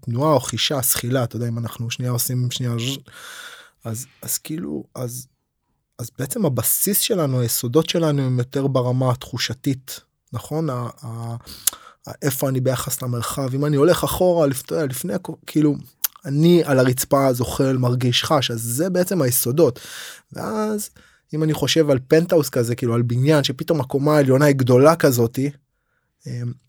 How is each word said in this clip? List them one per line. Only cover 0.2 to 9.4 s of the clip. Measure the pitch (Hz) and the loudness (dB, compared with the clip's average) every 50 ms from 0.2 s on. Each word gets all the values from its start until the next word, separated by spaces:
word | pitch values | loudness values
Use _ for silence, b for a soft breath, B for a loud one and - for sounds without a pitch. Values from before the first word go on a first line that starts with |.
| 147 160 | 2 4
או | 147 123 | 4 2
חישה, | - - 120 110 - - 151 131 | 2 0 -4 -2 -2 -2 -2 -2
זחילה, | - - - - - 120 131 131 117 | 0 -2 -2 -2 -2 -2 0 0 -2
אתה | - - | -2 -4
יודע, | 110 120 117 | -4 -4 -4
אם | 117 117 | -4 -4
אנחנו | 117 - - - 117 120 | -6 -8 -8 -8 -8 -8
שנייה | - - 123 123 | -6 -6 -4 -4
עושים, | 123 120 - - 123 123 123 120 | -2 -2 -2 -2 -2 0 -2 -2
שנייה | - - 127 120 | -2 -2 -4 -2
ז'ז', | 117 113 117 135 135 - - B B B B B B B B B B B B B B B - | -2 -2 -4 -4 -6 -8 -10 B B B B B B B B B B B B B B B -10
אז, | 117 110 120 131 - _ - | -8 -8 -8 -10 -14 _ -14
אז | - - - - | -10 -8 -8 -8
כאילו, | - - 156 160 - 147 151 135 - _ - | -6 -8 -8 -8 -8 -8 -8 -10 -10 _ -10
אז, | 127 127 117 120 127 - _ _ _ _ _ _ _ _ _ _ _ _ _ _ - | -10 -8 -8 -8 -12 -16 _ _ _ _ _ _ _ _ _ _ _ _ _ _ -14
אז | 120 - _ - | -14 -12 _ -8
בעצם | 143 - - 240 190 | -8 -6 -4 -2 0
הבסיס | 143 123 120 - - - - - 190 208 - | 0 0 0 -2 -2 -2 0 0 0 0 0
שלנו, | - - 214 175 151 135 127 123 | 0 0 0 0 0 0 0 0
היסודות | 120 113 - - 131 117 123 160 160 - | 0 -2 -2 -4 -2 0 2 2 2 2
שלנו | - 170 165 151 143 139 | 0 0 0 0 0 0
הם | 131 127 127 123 | 0 0 0 -2
יותר | 120 - - 139 135 | -2 -2 -2 -2 -2
ברמה | 135 131 131 123 127 123 127 127 127 | 0 0 0 0 0 0 0 2 0
התחושתית, | 120 - - - 127 113 | 0 -2 -4 -10 -8 -6